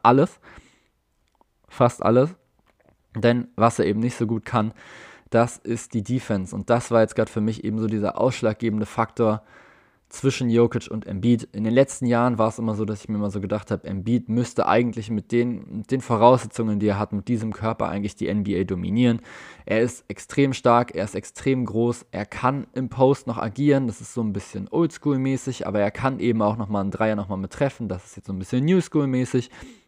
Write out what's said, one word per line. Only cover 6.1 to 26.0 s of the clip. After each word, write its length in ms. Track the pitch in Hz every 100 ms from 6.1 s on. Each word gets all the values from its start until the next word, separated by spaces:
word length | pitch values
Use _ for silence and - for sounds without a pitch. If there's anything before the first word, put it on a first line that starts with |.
| 123 - 101 90 98
Und 140 | 98
das 220 | 120 -
war 100 | 117
jetzt 120 | 110
gerade 160 | - 110
für 120 | 110
mich 200 | 107 110
eben 160 | 110 110
so 100 | 110
dieser 300 | 107 101 -
ausschlaggebende 680 | 117 - 110 104 117 107 104
Faktor 560 | - 113 - 110 107 _ - - _ _ _ _
zwischen 380 | - 135 - 120
Jokic 400 | 117 120 113 -
und 160 | 110 92
Embiid. 400 | 95 113 113 -
In 140 | 104
den 80 | 110
letzten 340 | 123 135 - 123
Jahren 320 | 120 123 113
war 80 | 110
es 120 | 113
immer 160 | 113 104
so, 80 |
dass 160 | 107 104
ich 80 | -
mir 80 | 104
immer 140 | 104
so 100 | 101
gedacht 320 | 95 104 -
habe, 120 | 101
Embiid 440 | 85 98 107 120 -
müsste 400 | 117 117 - -
eigentlich 420 | 113 120 110 107
mit 220 | 107 -
den, 460 | 120 120 117 - 101
mit 120 | -
den 120 | 131
Voraussetzungen, 760 | - 110 120 127 113 - 113 101
die 80 | 104
er 140 | 101
hat, 120 | 104
mit 140 | 104 117
diesem 260 | 117 110
Körper 360 | - 113 113 107
eigentlich 260 | 101 101
die 140 | - -
N 160 | 104
B 160 | 98 95
A 20 |
dominieren. 600 | - 90 90 110 123 117 - - - - -
Er 140 | 110
ist 240 | 120 - _
extrem 460 | - - - 139
stark, 420 | 123 123 120 120
er 80 | 80
ist 140 | 104 -
extrem 480 | - - 135 127
groß, 420 | 104 110 120 120 -
er 140 | 92 104
kann 420 | - 127 139 -
im 160 | 123 123
Post 360 | 131 131 139 -
noch 120 | 113
agieren, 500 | 110 113 147 139 123
das 120 | -
ist 140 | -
so 60 | 123
ein 120 | 110
bisschen 360 | 98 - 98 101
Oldschool-mäßig, 960 | 151 165 - 147 135 135 131 135 - -
aber 140 | 104
er 100 | 101
kann 300 | -